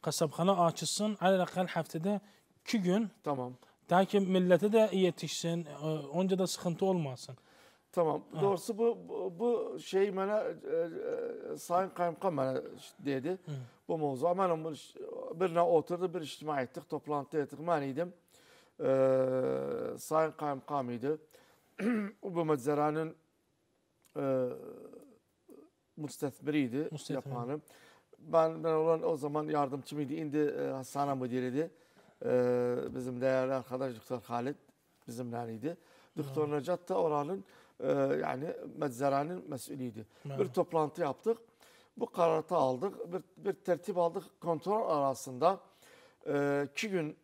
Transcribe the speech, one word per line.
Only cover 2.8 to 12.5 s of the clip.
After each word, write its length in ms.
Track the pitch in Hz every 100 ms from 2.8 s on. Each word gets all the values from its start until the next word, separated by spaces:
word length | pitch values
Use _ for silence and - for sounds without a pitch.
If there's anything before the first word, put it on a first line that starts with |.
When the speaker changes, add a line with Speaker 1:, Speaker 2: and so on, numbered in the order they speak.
Speaker 1:
gün. 280 | 180 196 214 -
Speaker 2:
Tamam. 300 | 156 139 123 127 - _ -
Speaker 1:
Ta 180 | 180
ki 140 | 190 208
millete 520 | 190 185 180 175 208
de 160 | 220 220
yetişsin, 720 | 190 185 - 156 - 165 170
e, 200 | 156 143 156 156 139
onca 260 | 160 185 185
da 80 | 190
sıkıntı 380 | - 180 160
olmasın. 500 | 190 180 143 123 - 127 _ - - _ _
Speaker 2:
Tamam. 320 | - 160 147 -
Speaker 1:
Ha. 80 | 160
Speaker 2:
Doğrusu 360 | 196 185 - 208
bu, 200 | 233 196 170
bu, 240 | - 185 170
bu 400 | 240 220 - 170
şey 360 | - 190 202 190
bana, 240 | 190 214
e, 40 | - 165 - 165 170 - - - - 131 -
e, 40 | 147
Sayın 320 | - 175 190
Kaymakam 480 | - 175 160 190 147
bana 240 | 131